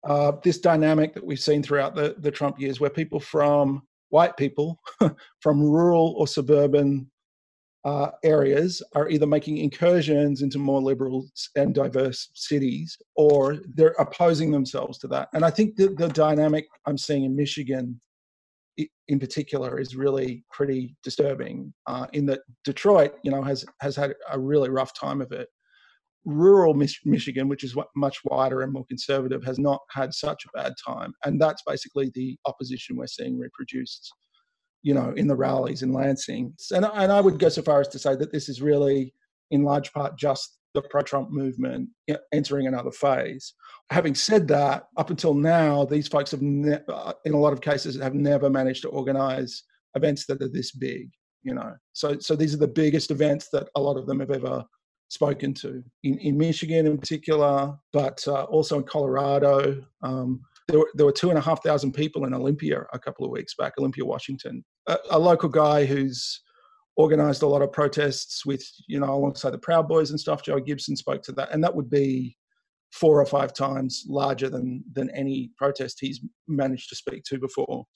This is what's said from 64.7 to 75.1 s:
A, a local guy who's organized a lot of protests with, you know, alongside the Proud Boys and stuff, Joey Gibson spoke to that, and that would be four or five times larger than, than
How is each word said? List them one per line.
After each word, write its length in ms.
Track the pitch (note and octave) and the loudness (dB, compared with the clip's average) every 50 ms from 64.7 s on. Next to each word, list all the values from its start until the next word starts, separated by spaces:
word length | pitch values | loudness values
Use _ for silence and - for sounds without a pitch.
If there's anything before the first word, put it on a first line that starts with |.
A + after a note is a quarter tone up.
| _ _ _ | _ _ _
A, 100 | - E3 - - - | -4 -4 -4 -2 0
a 80 | - D#3 | 2 4
local 300 | D#3+ F3+ E3+ E3 E3+ D#3 | 6 6 4 4 2 0
guy 360 | B2+ D#3 D3+ D3+ D3+ D3 C#3+ | 2 4 4 4 4 4 4
who's 560 | C3+ C#3 C#3 C3+ C3+ B2 B2 - - - - _ _ _ _ _ _ _ _ _ _ _ | 2 2 0 0 -2 -4 -6 -8 -10 -10 -12 _ _ _ _ _ _ _ _ _ _ _
organized 460 | - D#3 D#3 D#3 D3+ D3+ D3 C#3 - - | 4 4 6 6 4 4 2 2 2 2
a 40 | C#3+ | 2
lot 120 | C#3+ C#3+ | 4 4
of 120 | C#3+ C#3 C#3+ | 2 0 0
protests 720 | - D3 C#3 C#3+ D#3 D3 C#3+ C3 - - - - - - | 0 0 0 2 0 0 0 0 -4 -8 -10 -10 -8 -6
with, 160 | C#3+ C#3 C3+ - - - - - | -4 -6 -6 -6 -12 -20 -20 -14
you 140 | _ - C#3+ | _ -4 -4
know, 120 | C#3+ C3+ C3+ | -2 -2 0
alongside 380 | C#3 C#3+ C#3+ C#3 - - C3+ | 0 0 -2 -2 -2 -6 -6
the 80 | B2+ - | -6 -4
Proud 300 | - - E3+ E3 D#3 D3 | -2 2 2 2 2 4
Boys 220 | D#3+ D#3+ D#3 C#3+ | 2 2 2 2
and 100 | D3+ D3+ | -2 -6
stuff, 240 | - - D#3 C#3+ - | -4 -4 -4 -4 -4
Joey 160 | - D3+ C#3 | -4 -4 -4
Gibson 340 | B2+ C#3 D3 C#3 - - C#3+ | -2 -4 -8 -8 -6 -8 -8
spoke 280 | C#3 - - C3+ C#3 - | -6 -4 -6 -6 -6 -8
to 100 | - C3+ | -10 -8
that, 180 | C3+ C3+ - | -8 -8 -4
and 140 | - D#3 D#3+ | -2 0 0
that 100 | F3 - | 0 0
would 160 | D#3+ C#3 A#2+ | -2 -4 0
be 460 | C#3+ C#3+ C#3 C3+ C3 C3 B2+ B2 - _ _ _ _ _ _ _ _ _ _ _ - | 0 0 2 2 0 -2 -4 -8 -10 _ _ _ _ _ _ _ _ _ _ _ -8
four 280 | - - D#3+ D3+ D3 | 2 4 6 6 6
or 60 | C#3+ | 6
five 260 | C#3 - C#3 C#3 C3 - | 4 2 0 0 0 -2
times 520 | - C3+ C3+ C3+ C3+ C3 C3 B2+ - - - | -4 -2 -2 -2 -2 -4 -4 -6 -8 -10 -6
larger 400 | C3+ C#3 C#3 C#3 C#3 - C3+ C3 | -4 -2 0 -2 -2 -2 -4 -4
than, 360 | C3 B2+ B2 B2+ B2+ C3+ - - - | -4 -4 -6 -6 -6 -8 -12 -10 -6
than 180 | C#3 C3+ C3 | -6 -6 -6